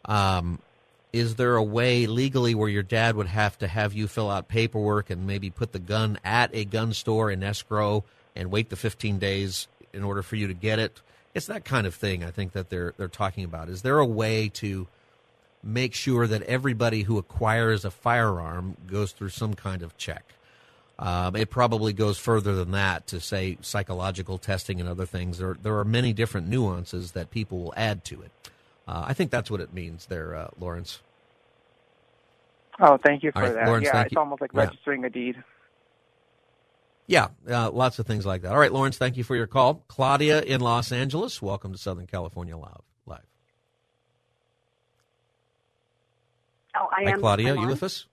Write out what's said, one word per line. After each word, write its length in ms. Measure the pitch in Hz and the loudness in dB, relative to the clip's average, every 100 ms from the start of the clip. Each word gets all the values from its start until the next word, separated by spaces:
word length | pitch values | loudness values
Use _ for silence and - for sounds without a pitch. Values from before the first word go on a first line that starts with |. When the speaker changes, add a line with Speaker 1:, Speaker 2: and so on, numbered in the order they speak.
Speaker 1:
Um, 560 | - 104 98 92 85 85 _ _ _ _ _ | 0 2 4 2 -2 -6 _ _ _ _ _
is 220 | 117 117 | -2 -2
there 220 | 110 123 120 | 2 4 4
a 60 | |
way 440 | 107 113 123 123 113 | 2 2 4 4 4
legally 480 | 117 135 131 120 | 2 2 2 2
where 140 | 110 107 | 2 2
your 160 | 101 | 0
dad 320 | 95 113 117 107 | 0 2 2 2
would 100 | 92 | 0
have 320 | 107 104 - | 2 0 0
to 80 | 98 | -4
have 280 | 107 104 | 0 -2
you 120 | 104 107 | -2 -4
fill 240 | - 104 | -2 -2
out 160 | 98 - | -2 -2
paperwork 640 | 113 113 110 104 104 101 | 0 0 0 0 0 -2
and 160 | 90 95 | -6 -4
maybe 240 | 101 98 | -4 -6
put 220 | - 117 | -6 -6
the 80 | 95 | -6
gun 400 | 90 107 110 101 | -2 0 0 0
at 280 | 92 113 120 | 0 2 2
a 100 | 110 | 0
gun 280 | 98 110 113 | -4 -2 -2
store 400 | 104 - 110 110 | -2 0 0 0
in 100 | 95 | 0
escrow 600 | 98 104 - 107 104 107 - _ _ - | -4 -6 -4 0 2 0 -2 _ _ -10
and 160 | 90 | -2
wait 160 | 101 117 | -2 -2
the 80 | 92 | -4
fifteen 420 | 113 - 107 98 | -4 -2 -2 0
days 480 | 98 98 98 92 - _ - | 0 0 -2 -6 -10 _ -18
in 120 | 98 | -8
order 180 | 101 101 | -4 -4
for 140 | 90 110 | -4 -4
you 100 | 101 | -4
to 80 | |
get 240 | 87 107 110 | -2 0 0
it? 220 | 113 - _ _ _ | -2 -6 _ _ _
It's 140 | 180 - | -8 -8
that 180 | 214 | -10
kind 220 | - 131 98 | -2 0 0
of 80 | |
thing, 300 | - 104 92 | -2 -4 -2
I 80 | 87 | -4
think, 220 | 87 92 | -6 -4
that 160 | 95 90 | -6 -6
they're, 220 | 92 87 - | -6 -6 -6
they're 100 | 92 | -10
talking 380 | - 98 101 | -2 -4 -2
about. 240 | 87 82 80 | -8 -8 -10
Is 140 | 92 | -6
there 180 | 123 147 | 2 4
a 40 | |
way 440 | 131 110 110 110 107 | 4 2 0 0 -2
to 340 | - 104 95 90 _ _ _ _ _ _ _ | -4 -6 -4 -8 _ _ _ _ _ _ _
make 320 | 107 117 127 | -6 -2 -2
sure 320 | - 135 120 117 | -2 2 4 4
that 160 | 107 | 2
everybody 600 | - 127 135 113 117 110 | 0 0 0 2 2 2
who 140 | 101 107 | 2 0
acquires 680 | - - 110 113 113 107 | -2 -2 2 2 2 2
a 60 | 98 | -2
firearm 840 | - - 120 113 90 80 87 92 76 92 | -4 2 4 4 0 -4 -6 -8 -10 -6
goes 240 | 98 101 | -4 -4
through 160 | - 98 | -4 -10
some 260 | - 110 | -4 -4
kind 280 | 101 101 92 | -4 -6 -6
of 140 | 82 - | -8 -10
check? 280 | - 78 - _ _ _ _ _ _ - | -10 -10 -14 _ _ _ _ _ _ -6
Um, 380 | 92 87 90 98 | -2 0 0 0
it 120 | 110 | -2
probably 440 | 127 120 113 110 | 2 2 4 0
goes 260 | 98 104 98 | 2 0 0
further 380 | - 110 104 95 | 2 2 2 0
than 160 | 90 | 0
that 340 | 98 98 85 - | 2 2 0 -6
to 140 | 87 | -10
say 380 | - 98 92 87 | -4 -4 -2 -6
psychological 760 | - 104 98 90 95 92 90 92 | -6 -6 -4 -4 -4 -4 -6 -6
testing 420 | - 95 - 90 | -2 -4 -2 -4
and 80 | 87 | -4
other 180 | 90 92 | -4 -6
things. 320 | 90 90 85 | -4 -4 -4
There, 160 | 92 | -6
there 240 | 90 104 107 | -4 -2 0
are 60 | |
many 280 | 104 117 123 | 2 2 2
different 360 | 107 117 101 85 | 0 -2 -2 -2
nuances 640 | 123 107 87 87 90 87 | 0 0 -2 -6 -8 -8
that 180 | 92 82 | -10 -8
people 300 | 117 104 92 | -6 -6 -6
will 120 | 87 - | -6 -2
add 280 | 110 95 - | -2 -2 -8
to 160 | - | -16
it. 100 | - _ - _ _ _ - | -18 _ -20 _ _ _ -10
Uh, 160 | 85 80 | -8 -4
I 60 | |
think 160 | - 170 | -2 0
that's 220 | 123 - | -2 -2
what 80 | 104 | -6
it 120 | 80 | -6
means 340 | 90 85 82 - | -8 -10 -12 -10
there, 280 | 87 80 | -8 -6
uh, 140 | 80 80 - | -8 -10 -10
Lawrence. 420 | 90 85 82 - _ _ _ _ _ _ _ _ _ _ _ _ _ _ _ _ _ - | -8 -8 -10 -16 _ _ _ _ _ _ _ _ _ _ _ _ _ _ _ _ _ 6
Speaker 2:
Oh, 180 | 170 135 | 8 8
thank 180 | 147 143 | 6 4
you 80 | 151 | 0
for 80 | 98 | 2
Speaker 1:
All 60 | |
right, 100 | 123 | 0
Speaker 2:
that. 120 | 113 113 | 2 4
Speaker 1:
Lawrence, 160 | 117 | 4
Speaker 2:
Yeah, 80 | 143 | 4
Speaker 1:
thank 140 | 127 120 | 4 2
Speaker 2:
it's 80 | |
Speaker 1:
you. 40 | 123 | 2
Speaker 2:
almost 220 | 147 143 | 0 -4
like 100 | 139 | -2
Speaker 1:
Yeah. 80 | 135 | 2
Speaker 2:
registering 420 | 139 - - 135 | 2 0 -4 -2
a 60 | 127 | -2
deed. 260 | 123 123 123 - _ _ _ _ _ _ _ _ _ _ _ _ _ _ _ - | -4 -6 -8 -14 _ _ _ _ _ _ _ _ _ _ _ _ _ _ _ 2
Speaker 1:
Yeah, 220 | 170 101 - - | 4 4 -4 -2
uh, 240 | 120 113 | 0 2
lots 260 | 120 127 - | 2 2 2
of 80 | 113 | -2
things 180 | 107 | -2
like 180 | 98 92 | 0 -2
that. 100 | 90 | 2
All 60 | 127 | 4
right, 140 | 147 | 6
Lawrence, 240 | 135 135 127 | 4 0 2
thank 200 | 127 127 | -2 0
you 80 | |
for 100 | 117 | -2
your 140 | 127 113 | -2 2
call. 340 | 135 131 156 _ | 6 6 4 _
Claudia 540 | - 131 139 151 151 | 0 2 4 6 4
in 180 | - 131 | 4 2
Los 320 | 120 117 113 | 4 2 0
Angeles, 500 | 123 135 135 254 - | -2 -2 -2 -4 -4
welcome 300 | 98 98 95 | -4 -4 -6
to 60 | 92 | -8
Southern 280 | 98 90 90 | -6 -6 -6
California 500 | 95 82 87 87 82 | -6 -6 -8 -10 -12
Live. 260 | 71 - _ _ | -16 -20 _ _
Live. 220 | - - _ _ _ _ _ _ _ _ _ _ _ _ _ _ _ _ _ _ _ _ _ _ _ _ _ _ _ _ _ _ _ _ _ _ _ - | -18 -18 _ _ _ _ _ _ _ _ _ _ _ _ _ _ _ _ _ _ _ _ _ _ _ _ _ _ _ _ _ _ _ _ _ _ _ -2
Speaker 3:
Oh, 120 | 185 | 0
I 120 | 190 | 0
Speaker 1:
Hi, 60 | 202 | 2
Speaker 3:
am. 80 | 196 | 2
Speaker 1:
Claudia, 300 | 113 101 117 | 2 2 2
Speaker 3:
I'm 60 | 139 | 0
Speaker 1:
you 60 | |
Speaker 3:
on? 60 | 117 | 0
Speaker 1:
with 140 | 143 | -2
us? 240 | 185 - - | -4 -8 -14